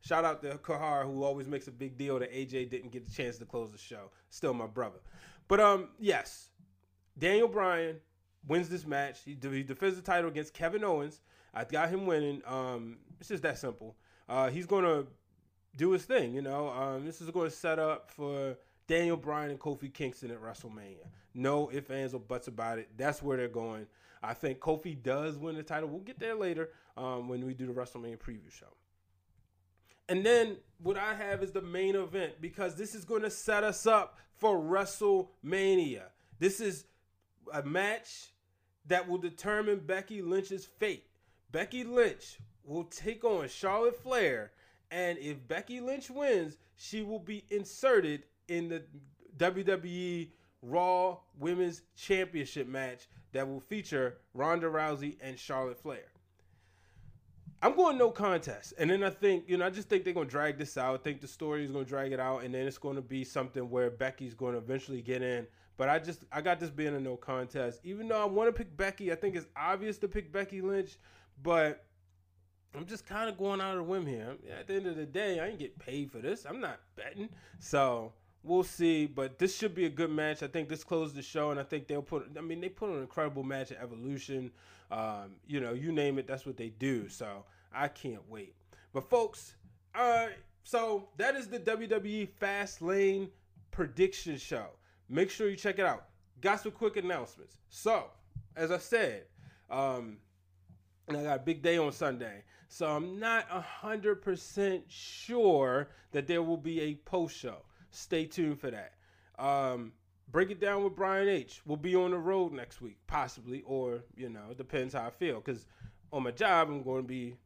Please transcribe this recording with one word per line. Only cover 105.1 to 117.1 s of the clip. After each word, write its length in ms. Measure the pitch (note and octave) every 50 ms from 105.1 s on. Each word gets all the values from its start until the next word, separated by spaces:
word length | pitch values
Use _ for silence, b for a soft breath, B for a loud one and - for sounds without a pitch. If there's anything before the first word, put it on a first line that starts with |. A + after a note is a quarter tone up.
| - - - - A#3 B3 A3+ G3 F3 C#3+ C3+ C3 B2 C3+ D3 C#3+ B B B B -
that 140 | D3 C#3+
there 160 | C#3 E3+ E3+ E3+
will 160 | E3 E3 D#3+
be 240 | C#3+ D#3+ E3 E3 D3+
a 140 | D3+ D3+
post 380 | D3 _ - - F3+ E3+ E3 -
show. 300 | - - A#2+ A2 D#2 - - b b b b
Stay 360 | b - - - - E3 D#3+
tuned 340 | D#3 - - E3+ D#3 D3 C#3+
for 100 | - C3+
that. 220 | A#2 G#2+ F#2+ - _ b b b b b b b b -
Um, 540 | B2 C#3 C#3 C#3 C3+ C3 B2+ B2 A#2+ A2 - _ _ _ _ _ _ -
Break 200 | A#2+ D#3+ F#3 F#3+
It 100 | G3+ F#3+
Down 240 | G#3 G3+ G3+ G3 G3+
with 100 | G3 F#3+
Brian 340 | - G3 F#3+ F#3+ F#3+ G3 G3+
H 340 | G3 E3 B2+ - - - -
will 140 | D3+ D3 D3+
be 180 | D3 F3+ F3+
on 140 | F#3 F3+ F3+
the 80 | F3+ F3+
road 340 | D#3+ F3 F#3+ F#3+ F#3 E3+ C#3+
next 300 | C3 A#2+ - - - B2+
week, 160 | A#2 G2+ _ _
possibly, 560 | - D3 D3+ C3+ A#2+ - - A2+ A#2+ B2+ C#3 -
or, 420 | - C3+ C3+ B2+ B2 A#2+ A#2+ A#2+ - -
you 140 | - B2+ B2
know, 140 | A2+ G#2+ G#2+ G#2+
it 80 | B2 B2+
depends 340 | C3 B2+ - C#3+ B2+ C3 B2+
how 140 | C3+ A2+
I 40 | A#2
feel. 300 | - - F3+ E3+ B2+ A2
'Cause 240 | - - C3 A2+ - B B B B B B B B - -
on 120 | C#3+ C3
my 60 | B2
job, 380 | A#2+ A#2+ G#3 G#3+ F#3 E3+ D#3+ D3+
I'm 140 | D3 C#3+ B2+
gonna 200 | C3 C3 C3 C3
be 300 | B2